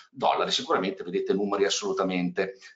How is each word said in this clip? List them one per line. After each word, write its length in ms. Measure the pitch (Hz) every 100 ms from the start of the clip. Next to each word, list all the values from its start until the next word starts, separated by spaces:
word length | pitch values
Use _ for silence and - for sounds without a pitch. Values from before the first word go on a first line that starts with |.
| -
dollari. 420 | - - - 185
Sicuramente, 520 | - - 147 98 -
vedete, 300 | 87 95 -
numeri 320 | 98 101 101 98
assolutamente 920 | - 101 95 95 92 87 90 110 - -